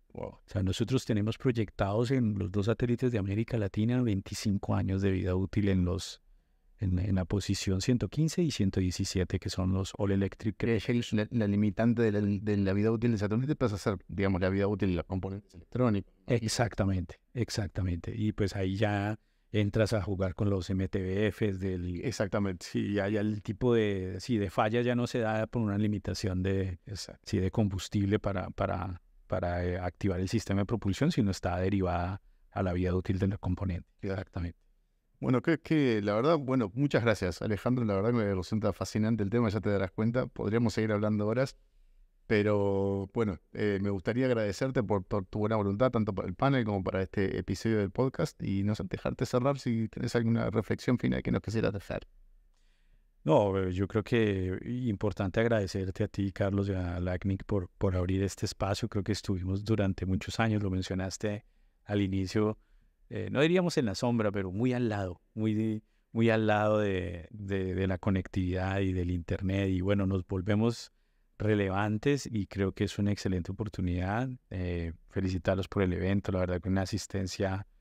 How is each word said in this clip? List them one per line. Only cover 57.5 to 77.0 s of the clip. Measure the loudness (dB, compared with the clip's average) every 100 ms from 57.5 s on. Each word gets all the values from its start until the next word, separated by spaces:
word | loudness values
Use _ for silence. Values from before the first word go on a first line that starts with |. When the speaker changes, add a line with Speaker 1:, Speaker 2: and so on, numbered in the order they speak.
| -4 -4 -2
Speaker 2:
por | 0 2
abrir | 0 0
este | 0 -2
espacio. | -6 -4 -2 -2 -2
Creo | -2
que | -2
estuvimos | -2 -2 -2 -2 -2
durante | 0 2 2 0
muchos | 0 -2 -2 0
años, | 0 2
lo | 0
mencionaste | -2 -2 -4 -4 -4 -4 -6 -10 _ _ _
al | -2 0
inicio, | 2 0 0 2 0 -2 _ -20 _ _ -12
eh, | -8 -4
no | 2
diríamos | 4 4 2 2
en | 0
la |
sombra, | 0 0 2 2
pero | 0 -2
muy | 0 0
al | 2 0
lado, | -2 -4 -8 _
muy, | -2 0 0 0 -2 -8 _ _
muy | 2 4
al | 4 4
lado | 4 4 4
de, | 2 0 -2 -8 -12
de, | -12 -4 -2 0 0
de | 0
la | 0
conectividad | 0 0 0 -2 0 0 -2 0
y | 0
del | 0 0
internet. | -2 -2 -2 0 0 2
Y | 2
bueno, | 2 2 2
nos | 0 -2
volvemos | -4 0 2 2 0 -8 _ _ _ _ -4
relevantes | 2 2 2 2 0 2 2 0 0
y | -4 -4
creo | 0 0
que | 0
es | -2 0
una | 0
excelente | 0 -2 -2 -2
oportunidad. | -6 -6 -4 -2 0 -2 -2 -4 -8 -10
Eh, | -6 -4 -4 -4 -8 -8
felicitarlos | -4 -2 0 0 0 0
por | 0
el | 2
evento, | 2 0 0 0
la | 0
verdad | 0 -2
que | 0
una | 0
asistencia | 0 -4